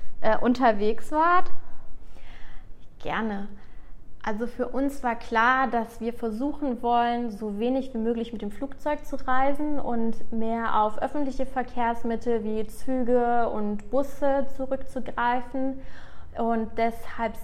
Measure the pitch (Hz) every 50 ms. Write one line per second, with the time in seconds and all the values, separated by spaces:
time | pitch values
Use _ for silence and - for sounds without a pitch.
0 | - - - - - 220 220 - - 233 247 247 262 240 220 202 202 214 226 -
1 | - - 302 311 320 339 349 359 370 359 - - - - - - - - - -
2 | - - - - - - - - - - - - - - - - - - - -
3 | - 147 160 185 226 220 208 202 202 208 - - - - - - - - - -
4 | - - - - - 226 214 208 240 214 - - 240 - - 247 277 285 277 -
5 | - 240 226 233 - - 233 226 226 240 262 262 269 233 214 233 220 226 - -
6 | 220 233 226 - - 226 214 214 262 294 294 - 302 277 240 226 240 240 240 240
7 | 240 240 240 240 240 240 214 196 220 214 202 202 226 247 262 269 254 262 - 226
8 | 220 226 240 233 233 226 - 208 214 208 208 - 277 277 - - - 302 294 294
9 | - - - 269 - 269 254 254 269 277 285 277 294 302 294 277 - - 240 233
10 | 226 226 226 - - - - 226 226 226 226 226 226 220 - 214 214 214 208 -
11 | - 269 - 302 294 262 254 269 262 254 - 262 240 247 - - 240 233 233 240
12 | - 233 233 226 - 240 233 226 208 214 214 220 220 220 - - - - 262 254
13 | 254 247 247 247 240 240 240 240 233 220 - 214 208 208 208 208 - - - 262
14 | 285 277 - - 294 277 277 277 269 - - - 269 254 269 262 - - - 262
15 | 214 208 - - 240 240 247 254 254 - - 269 262 269 269 262 - - - -
16 | - - - - - - - - 226 226 233 226 226 220 - - 226 220 220 -
17 | - - - - 233 226 220 -